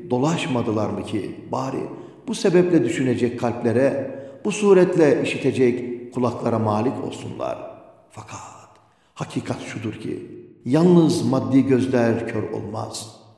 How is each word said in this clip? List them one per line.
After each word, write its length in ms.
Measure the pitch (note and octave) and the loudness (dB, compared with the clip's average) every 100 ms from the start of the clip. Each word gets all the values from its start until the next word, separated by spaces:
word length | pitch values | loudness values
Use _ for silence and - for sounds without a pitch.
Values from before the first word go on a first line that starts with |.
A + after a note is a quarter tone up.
| - | -4
dolaşmadılar 800 | B2 D3 E3 D#3+ B2 A2+ G#2+ G2+ | -2 0 -2 -2 -2 -2 -2 -2
mı 140 | F#2+ | -4
ki 300 | - G#2+ - - - | -6 -6 -6 -10 -8
bari 280 | B2+ C3 C3 - - - - - | -6 -6 -6 -8 -12 -16 -16 -10
bu 60 | |
sebeple 500 | A3 G3+ F3 F3 E3 | -2 2 4 4 4
düşünecek 560 | - - C3 A2+ B2 - | 2 0 0 2 0 0
kalplere, 760 | A#2+ A2+ A#2 A2+ C3+ C#3 - - - - | -4 -2 0 2 2 0 -6 -10 -14 -8
bu 80 | G#3+ | -6
suretle 720 | - G3+ F#3 F3+ E3 D3 B2 | 0 6 6 6 6 6 4
işitecek 920 | - - C#3 A#2+ B2 B2 A#2+ A#2+ A#2+ | 0 -2 -2 4 2 2 -4 -10 -8
kulaklara 440 | B2+ A#2+ A2+ B2 A2+ | -4 -2 -2 -2 0
malik 460 | G#2+ G#2+ B2 C#3 | 2 0 -2 -4
olsunlar? 540 | - - - - B1+ - - - - _ _ | -8 -10 -12 -8 -8 -8 -12 -18 -20 _ _
Fakat 580 | - - - - - - _ _ _ _ | -20 -18 -18 -18 -20 -20 _ _ _ _
hakikat 460 | - - C3+ A2+ G#2+ | -14 -10 -8 -8 -10
şudur 300 | - A2 A2 | -10 -10 -8
ki, 340 | - F2 F2 - - - - | -8 -10 -10 -12 -18 -20 -14
yalnız 600 | B2 D#3 F3 F3 D#3 A#2 A#2 | 0 4 6 8 6 2 0
maddi 400 | C3+ A2 C3 C3 | 0 2 2 4
gözler 640 | B2+ - A#2+ A#2 - - | 2 2 2 2 0 -4
kör 220 | A2 F#2 | -6 -6
olmaz. 680 | A2 G#2 A2 A2+ - A2 - - | -8 -8 -10 -10 -12 -14 -18 -20